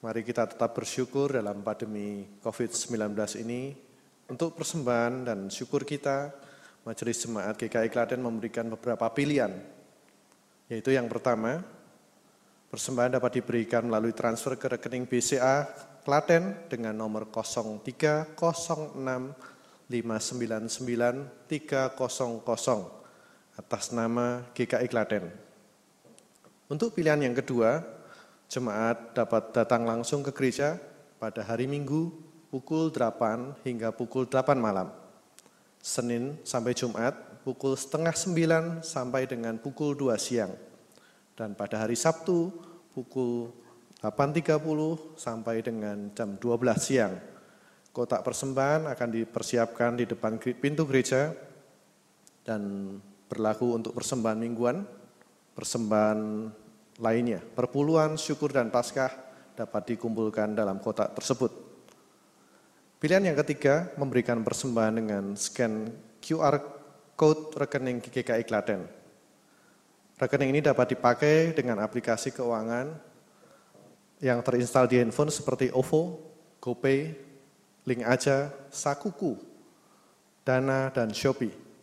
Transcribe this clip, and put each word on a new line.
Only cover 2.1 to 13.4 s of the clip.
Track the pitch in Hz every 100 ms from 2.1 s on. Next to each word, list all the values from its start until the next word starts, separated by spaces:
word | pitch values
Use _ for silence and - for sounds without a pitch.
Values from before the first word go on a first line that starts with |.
| 101 98 -
covid | 117 - 117
sembilan | - - 117 107
belas | 104 104 -
ini. | 110 120 135 139 - _ _ _ -
Untuk | 127 165 -
persembahan | 156 170 123 120 117 127
dan | 123 107 98
syukur | - 127 143 139
kita, | 143 143 139 143 - - - - _
Majelis | - 113 113 113
Jemaat | 117 110 98
G | 110 113
K | 117 113
I |
Klaten | 123 113 127
memberikan | 123 113 110 117 113
beberapa | 110 123 117 110
pilihan, | - 143 143 110 92 - - - _ _ _ _ _ _ _ _
yaitu | 113 123
yang | 135 117
pertama, | 113 127 113 113 156 190 - - _ _ _ _ _ _ _ _
persembahan | 113 - 127 123 127
dapat | 123
diberikan | 123